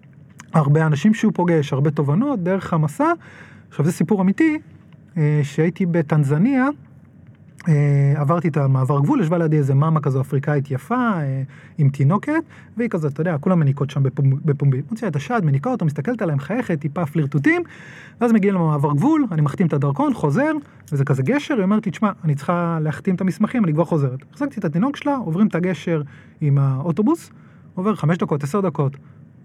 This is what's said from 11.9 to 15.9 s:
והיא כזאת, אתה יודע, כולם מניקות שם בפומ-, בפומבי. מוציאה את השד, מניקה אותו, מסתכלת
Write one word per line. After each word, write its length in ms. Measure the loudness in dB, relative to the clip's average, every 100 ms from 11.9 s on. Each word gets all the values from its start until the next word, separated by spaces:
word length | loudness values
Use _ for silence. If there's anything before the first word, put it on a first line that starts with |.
| 2 2 2 0 -2 -4 -18 -14 -6
והיא 120 | -4
כזאת, 240 | -2 -4
אתה 80 | -2
יודע, 160 | -2 -2
כולם 220 | 2 2
מניקות 300 | 2 0 -2
שם 140 | 0
בפומ-, 320 | -2 2 0 2 -2
בפומבי. 360 | 0 0 0 -4
מוציאה 180 | -6 -4
את 60 | -6
השד, 260 | -2 -2 0
מניקה 240 | 0 -2
אותו, 140 | -2
מסתכלת 360 | -2